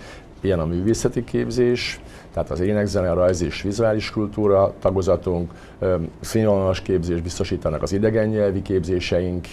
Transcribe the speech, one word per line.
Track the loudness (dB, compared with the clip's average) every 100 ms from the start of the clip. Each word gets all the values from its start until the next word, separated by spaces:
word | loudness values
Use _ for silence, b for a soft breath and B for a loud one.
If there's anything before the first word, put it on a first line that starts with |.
| B B B -6
ilyen | 0 0
a | 0
művészeti | 0 0 0 0 -2
képzés, | -4 -4 -2 2 2 2 -4 -10 B B B
tehát | -6 -4
az | -2
ének, | 0 2 0
zene, | 0 0
rajz | 4 4 2
és | -2 -2
vizuális | -4 0 2 0 -2
kultúra | -4 -4 0 4 6 4 2
tagozatunk, | 0 2 2 2 2 -2 -4 B B B
ö, | 0 0 -2 -8
színvonalas | -4 0 2 4 2 0
képzés | 0 0 2 -2
biztosítanak | -4 -6 -4 -2 -2 -2
az | -2
idegen | 2 2 2 0
nyelvi | 2 2 0
képzéseink, | 0 -2 0 -2 0 0 0 -4 -6